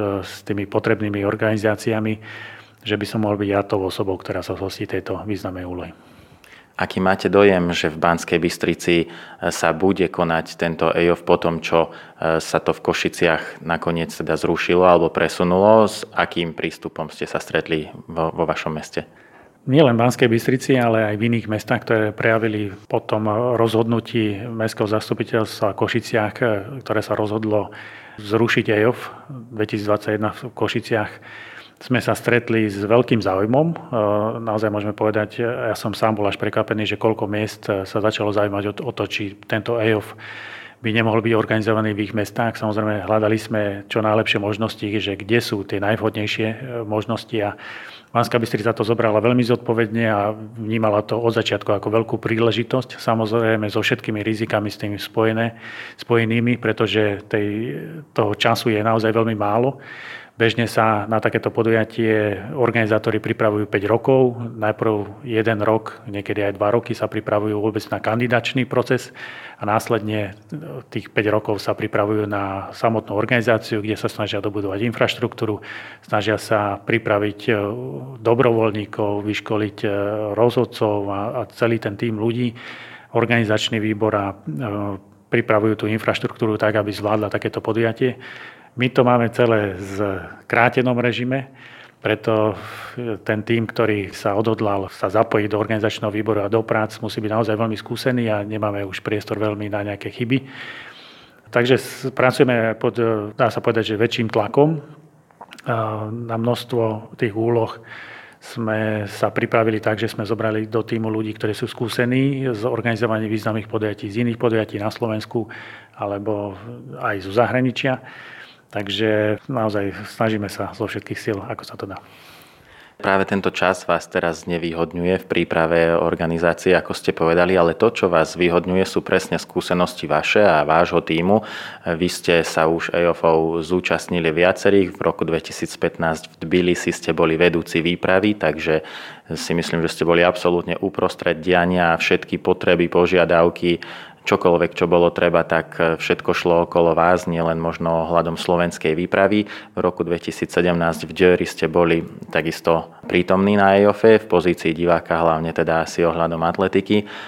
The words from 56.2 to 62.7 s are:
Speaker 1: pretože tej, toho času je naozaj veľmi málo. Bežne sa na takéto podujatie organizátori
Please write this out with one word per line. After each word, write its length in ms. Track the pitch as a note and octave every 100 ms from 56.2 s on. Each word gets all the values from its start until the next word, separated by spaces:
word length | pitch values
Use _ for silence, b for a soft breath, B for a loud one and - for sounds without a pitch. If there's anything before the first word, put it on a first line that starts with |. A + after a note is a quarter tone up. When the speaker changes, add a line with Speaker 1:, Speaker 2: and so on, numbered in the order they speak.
| A2 A#2 A#2+ A#2+
Speaker 1:
pretože 640 | A2 G#2+ A2 G#2+ G#2 G2+ -
tej, 160 | G#2+ G#2 G#2 A#2+ - - D#3+ -
toho 240 | - G#2+
času 400 | G#2 A#2 A#2 B2
je 80 | G#2+
naozaj 320 | A2+ A2+ A2
veľmi 240 | A2+ A2+ G#2+
málo. 400 | G2+ A2 C3 C3+ B B B B B -
Bežne 240 | A2+ A#2+
sa 400 | A2 - A2 G#2
na 160 | G#2+ A2
takéto 320 | A2+ A2+ A2
podujatie 880 | - A2+ A2+ A2 - A2+ G#2+ G#2 F#2+ G#2 D3+
organizátori 640 | A2+